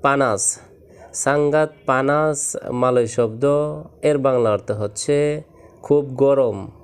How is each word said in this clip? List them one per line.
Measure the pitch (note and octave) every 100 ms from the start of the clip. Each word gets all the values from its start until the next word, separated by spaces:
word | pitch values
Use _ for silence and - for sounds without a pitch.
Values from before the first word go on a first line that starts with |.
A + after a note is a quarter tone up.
পানাস। | C#3 C#3 C3 G2+ - - - - - - -
সাংগাত | - - C#3+ D3 D3+ D#3 - -
পানাস | C3 C3+ D3 D#3 C#3+ - - -
মালয় | B2 B2+ B2+ A#2 -
শব্দ, | A#2 A2+ C#3 D3 D3+ D3+ D#3 -
এর | D3 D3
বাংলা | C3+ B2+ A2+
অর্থ | G#2 -
হচ্ছে | G#2+ G#2 - - C#3+ D3 D3+ - - - -
খুব | - D3 C#3 B2+
গরম। | C3+ C#3 B2 G2+ G#2 -